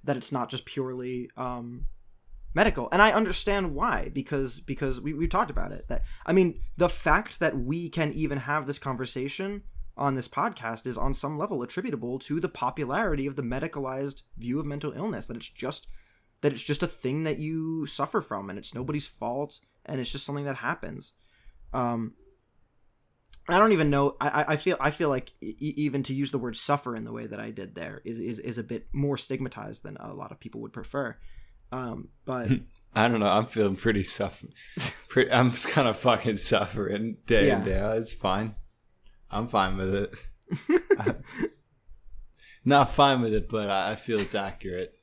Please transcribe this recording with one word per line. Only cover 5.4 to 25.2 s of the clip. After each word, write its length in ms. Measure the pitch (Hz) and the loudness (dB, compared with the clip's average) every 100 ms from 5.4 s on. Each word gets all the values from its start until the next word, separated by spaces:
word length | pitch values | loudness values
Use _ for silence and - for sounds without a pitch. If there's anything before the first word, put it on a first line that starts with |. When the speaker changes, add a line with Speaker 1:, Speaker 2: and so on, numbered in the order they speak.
| 220 | 0
Speaker 1:
about 200 | - - | 0 -2
it. 160 | 147 - | -4 -2
That, 160 | 117 - - - | -2 0 -4 2
I 80 | |
mean, 280 | 180 180 - - - | 6 6 2 -6 2
the 120 | 175 | 2
fact 500 | - 165 160 220 - | 2 4 4 2 0
that 180 | 160 139 | 0 0
we 320 | 123 165 170 | -2 -2 -2
can 220 | 165 151 | -2 -2
even 260 | 147 156 139 | 0 -2 -2
have 260 | 127 151 135 | -2 -2 -2
this 140 | 143 | -6
conversation 840 | 139 123 127 131 135 - 196 202 - - - - | -4 -4 -4 -4 -6 -4 -6 -6 -10 -8 -8 -2
on 180 | 139 135 | 0 0
this 120 | 123 | -4
podcast 600 | - 214 - 117 113 131 | -2 -2 -2 -8 -6 -6
is 100 | 117 | 0
on 160 | - | 0
some 240 | 139 143 151 | 0 -4 -4
level 240 | 190 185 | -2 -2
attributable 560 | 123 - 254 135 120 131 | -4 -4 -4 -4 -4 -6
to 200 | - 151 | -4 -2
the 100 | 170 | -2
popularity 760 | - 123 147 131 156 214 147 139 | -2 -4 -2 -2 0 0 0 -2
of 80 | 135 | -2
the 80 | |
medicalized 800 | 123 127 160 147 131 131 139 139 _ - | -2 -2 -4 -4 -6 -4 -6 -8 _ -10
view 220 | 117 135 | -4 -2
of 60 | 147 | -2
mental 280 | 143 147 | -4 -6
illness, 340 | - 208 131 - | -4 -6 -6 -8
that 80 | 117 | -10
it's 120 | - | -12
just, 380 | - 131 156 - - _ _ _ _ | -8 -6 -6 -10 -14 _ _ _ _
that 120 | 147 | 0
it's 100 | 127 | 0
just 180 | - 143 | -2 0
a 60 | 175 | -2
thing 360 | - 127 147 | -2 -4 -2
that 140 | 160 147 | -2 -2
you 480 | 151 160 160 160 147 | -4 -4 -4 -4 -6
suffer 360 | - 139 - | -4 -2 -2
from, 280 | 147 101 98 | -2 -6 -6
and 80 | - | -10
it's 160 | - | -10
nobody's 320 | - 131 151 - | -8 -4 -4 -6
fault, 540 | - 113 127 147 - _ _ - | -8 -6 -4 -6 -10 _ _ -8
and 140 | 131 | -6
it's 120 | 120 | -4
just 140 | 139 - | -6 -4
something 200 | 143 143 | -6 -6
that 100 | 131 | -4
happens. 580 | 120 170 87 - - _ _ _ - - - | -4 -4 -6 -10 -14 _ _ _ -20 -20 -8
Um, 400 | 131 123 117 110 - _ _ _ _ _ _ _ _ _ _ _ - - | -2 0 -2 -4 -10 _ _ _ _ _ _ _ _ _ _ _ -16 2
I 120 | 175 | 6
don't 140 | 220 | 8
even 160 | 190 147 | 8 6
know. 260 | 143 143 - | 6 4 2
I, 80 | 143 | 0
I, 160 | 143 151 | 2 2
I 20 | 147 | 2
feel, 220 | - 160 | 2 2
I 100 | 139 | 0
feel 180 | 143 160 | 2 2
like 240 | 131 | 2